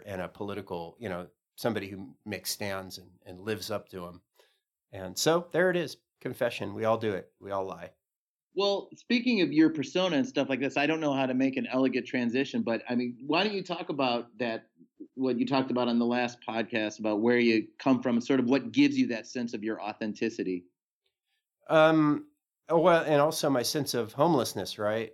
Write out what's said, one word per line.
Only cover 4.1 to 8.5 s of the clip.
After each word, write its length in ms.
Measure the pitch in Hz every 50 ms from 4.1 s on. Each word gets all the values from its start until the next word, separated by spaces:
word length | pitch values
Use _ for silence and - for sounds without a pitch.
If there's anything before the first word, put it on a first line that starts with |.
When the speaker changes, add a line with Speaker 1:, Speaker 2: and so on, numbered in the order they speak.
| 87 87 _ _ _ _ _ _ _ _ _ _ _ _ _ _
Speaker 1:
And 260 | - 98 92 92 92
so 320 | - - 156 165 175 175 - -
there 160 | 156 185 185
it 80 | 175
is. 200 | 175 156 123 - - _ _ _ _
Confession. 520 | - 135 120 - 127 120 - - 107 101 98
We 120 | 95 110
all 120 | 110 -
do 160 | 110 113 107 95
it. 200 | 90 - - _ _
We 120 | - 98
all 140 | 98 98 95
lie. 280 | 95 85 82 87 - - _ _ _ _ _ _ _ _ _ _ _